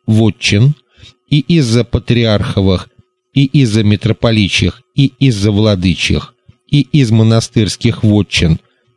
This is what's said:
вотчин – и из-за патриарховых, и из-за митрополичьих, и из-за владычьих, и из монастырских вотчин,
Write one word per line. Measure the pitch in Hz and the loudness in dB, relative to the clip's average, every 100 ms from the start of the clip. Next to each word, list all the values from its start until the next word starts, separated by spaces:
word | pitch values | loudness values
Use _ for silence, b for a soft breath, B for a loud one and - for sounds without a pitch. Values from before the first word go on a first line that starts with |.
| - | -2
вотчин – | 110 110 - - 101 135 147 b b b b - | 0 0 -2 -2 2 0 0 b b b b -4
и | 147 | -2
из-за | - 170 120 120 | 0 0 2 -2
патриарховых, | 113 - - 120 113 101 - 104 95 90 - _ _ _ _ | -2 -6 -2 -2 0 -2 -2 -2 0 -2 -6 _ _ _ _
и | 139 139 | -2 0
из-за | 151 120 110 | 2 2 0
митрополичьих, | 104 104 110 - 117 110 95 - 87 - _ | 0 0 -2 -2 -2 0 0 0 -4 -4 _
и | - 139 - | 0 0 0
из-за | 139 104 104 | 0 0 0
владычьих, | 101 107 95 90 82 - 80 - _ _ _ - | 0 0 0 -2 -2 -2 -4 -6 _ _ _ -4
и | 147 | -2
из | - 151 113 | 0 0 2
монастырских | 110 110 113 - 120 104 - 117 - | 2 2 0 -2 -2 -2 -2 -4 0
вотчин, | 107 104 95 - 85 80 _ _ _ | 0 0 0 -2 0 -2 _ _ _